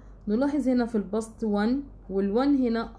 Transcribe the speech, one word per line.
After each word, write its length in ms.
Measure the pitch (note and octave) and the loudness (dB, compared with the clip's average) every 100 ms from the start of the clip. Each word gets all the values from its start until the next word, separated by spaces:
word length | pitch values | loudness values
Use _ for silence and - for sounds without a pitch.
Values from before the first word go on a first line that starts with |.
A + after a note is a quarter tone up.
| - - G#3+ | -16 -12 -2
نلاحظ 400 | G#3+ C#4+ C#4+ B3 | 0 2 0 2
هنا 180 | B3 A#3 | 2 2
في 80 | |
البسط 500 | A3 F#3 G#3+ A3 - | -2 -2 -4 -4 -4
ون، 380 | A3 G3+ A3 C4+ C#4 - - | -2 2 2 0 -4 -14 -6
والون 460 | F#3+ G3 A3 C#4+ C#4 | -2 0 2 4 4
هنا 360 | B3 A3+ A3+ | 2 0 -4